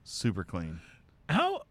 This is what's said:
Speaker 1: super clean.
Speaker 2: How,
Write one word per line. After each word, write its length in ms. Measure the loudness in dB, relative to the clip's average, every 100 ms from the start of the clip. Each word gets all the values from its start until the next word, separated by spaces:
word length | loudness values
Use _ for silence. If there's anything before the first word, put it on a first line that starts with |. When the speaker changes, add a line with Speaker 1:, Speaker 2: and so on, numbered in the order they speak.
Speaker 1:
super 400 | -12 0 0 0
clean. 360 | -4 -4 -4 -8 -12 -20 -20 -18 0
Speaker 2:
How, 320 | 4 4 0 -6